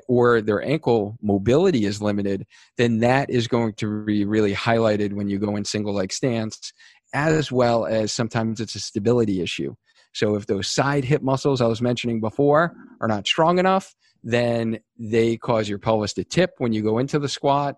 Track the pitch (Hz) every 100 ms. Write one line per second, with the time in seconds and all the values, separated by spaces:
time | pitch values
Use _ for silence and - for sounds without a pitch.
0 | - 123 120 117 107 101 123 156 131 117
1 | 101 113 104 98 101 143 190 131 101 104
2 | 104 101 98 98 107 - _ - 120 110
3 | 120 131 135 120 117 120 113 101 107 107
4 | 107 104 101 110 104 98 117 117 110 104
5 | 101 101 101 98 104 104 104 107 104 101
6 | 95 - 135 113 110 - - - - _
7 | _ 131 160 156 139 127 120 117 101 110
8 | 107 - 113 117 113 110 107 107 - 110
9 | 110 120 107 92 82 - 67 - _ _
10 | _ - 107 104 107 98 - - 139 143
11 | 127 147 131 131 147 131 117 110 120 120
12 | 120 113 110 - 143 147 170 - - -
13 | 110 104 - - 165 180 185 190 - _
14 | _ _ 113 120 120 117 113 113 - -
15 | 110 117 113 113 - 113 104 101 113 110
16 | 101 - - 165 180 - 120 110 107 113
17 | 139 151 139 - 143 143 143